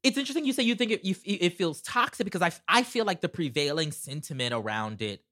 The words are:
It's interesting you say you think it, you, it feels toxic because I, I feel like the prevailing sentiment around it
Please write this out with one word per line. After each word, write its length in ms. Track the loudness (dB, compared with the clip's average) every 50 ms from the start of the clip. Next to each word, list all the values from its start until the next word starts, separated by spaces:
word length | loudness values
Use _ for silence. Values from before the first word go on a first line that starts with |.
| 4
It's 140 | 2 2
interesting 280 | 2 -4 -2 -2 0 0
you 80 | 0 2
say 100 | 2 2
you 100 | 2 4
think 160 | 2 2 0
it, 140 | 0 0 0
you, 100 | -2 -4 -2 -2
it 260 | -4 0 2 2 0 2
feels 280 | 2 -2 -2 -2 -4
toxic 420 | -10 -2 0 0 0 0 0 -4 -4
because 160 | -2 0 2
I, 100 | 2 2 0 -2 _
I 160 | 4 4 4 4
feel 220 | 4 -2 0 0
like 160 | 0 0 0
the 80 | -2 -4
prevailing 640 | -2 -2 -4 0 0 0 0 0 0 0 -2 -2
sentiment 600 | -4 -8 -10 -8 -8 -10 -8 -8 -4 -2 -2 0 0
around 480 | -2 -2 -2 -2 -2 -2 -4 -4 -4
it 220 | -4 -6 -6 -8 _ _